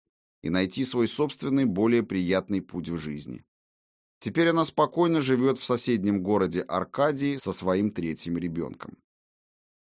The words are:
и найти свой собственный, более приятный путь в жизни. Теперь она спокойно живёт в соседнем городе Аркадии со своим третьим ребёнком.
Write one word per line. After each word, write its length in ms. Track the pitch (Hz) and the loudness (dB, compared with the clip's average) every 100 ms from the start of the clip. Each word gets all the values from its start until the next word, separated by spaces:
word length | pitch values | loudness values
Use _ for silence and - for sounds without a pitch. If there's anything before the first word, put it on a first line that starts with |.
| _ _ _ _ | _ _ _ _
и 80 | 80 | -2
найти 360 | 90 92 131 | 0 0 -2
свой 240 | 127 123 110 | -2 0 0
собственный, 560 | - 151 - 139 139 | 0 -2 -2 -2 2
более 360 | 123 92 113 117 | 2 2 2 2
приятный 600 | 110 95 87 92 92 95 | 0 -2 0 0 0 -4
путь 260 | - 87 82 | -4 -8 -6
в 80 | |
жизни. 480 | 82 76 73 71 60 _ _ _ _ _ _ _ _ | -6 -6 -10 -10 -14 _ _ _ _ _ _ _ _
Теперь 280 | 113 127 170 | -4 2 2
она 120 | 165 | 2
спокойно 560 | 151 - 151 165 170 160 | 2 2 2 2 2 2
живёт 400 | 131 127 131 131 | 2 4 4 2
в 60 | |
соседнем 580 | - 120 123 113 101 101 | 0 0 0 0 2 0
городе 380 | 92 104 90 87 | 2 2 2 0
Аркадии 800 | - 92 90 - 147 139 143 135 | -2 -2 -2 0 0 0 -2 -2
со 80 | 98 | -4
своим 380 | 87 92 95 104 | -2 0 2 0
третьим 480 | 90 82 78 85 85 | -2 -4 -4 -4 -4
ребёнком. 600 | 87 82 67 - - - _ _ _ _ _ _ _ _ _ | -4 -4 -8 -10 -16 -18 _ _ _ _ _ _ _ _ _